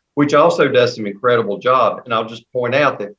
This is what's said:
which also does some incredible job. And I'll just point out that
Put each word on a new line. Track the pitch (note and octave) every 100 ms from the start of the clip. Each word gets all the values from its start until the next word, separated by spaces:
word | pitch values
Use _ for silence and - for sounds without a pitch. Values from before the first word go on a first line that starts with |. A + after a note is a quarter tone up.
| _
which | - D3
also | D3 E3 E3 C#3
does | B2 A#2+
some | - G#2
incredible | G2 B2 A#2+ G2+ G2
job. | A#2+ B2+ G#2+ -
And | B2
I'll | A2+ A2+
just | A#2 -
point | B2+ A#2+
out | C3+ C#3+ -
that | G#2